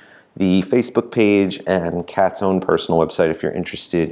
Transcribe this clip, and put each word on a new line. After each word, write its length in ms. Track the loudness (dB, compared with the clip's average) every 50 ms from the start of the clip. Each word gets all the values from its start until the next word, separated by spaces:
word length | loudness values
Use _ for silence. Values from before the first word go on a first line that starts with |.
| -20 -20 -20 -20 _ _ _
the 260 | -2 2 2 4 2 2
Facebook 460 | 2 2 0 0 0 -2 -2 -4 -2
page, 500 | 0 2 4 4 4 4 2 2 -2 -6 -4
and 400 | -2 -2 0 0 -2 -4 -6 -6
Kat's 360 | -4 -2 0 0 0 0 -2 -2
own 180 | 0 0 0
personal 400 | 2 2 0 0 0 0 2 2
website 300 | 2 0 0 0 0 0
if 120 | 0 -2 -4
you're 80 | -6
interested 600 | -4 -6 -8 -8 -8 -10 -8 -4 -2 -2 -2 -2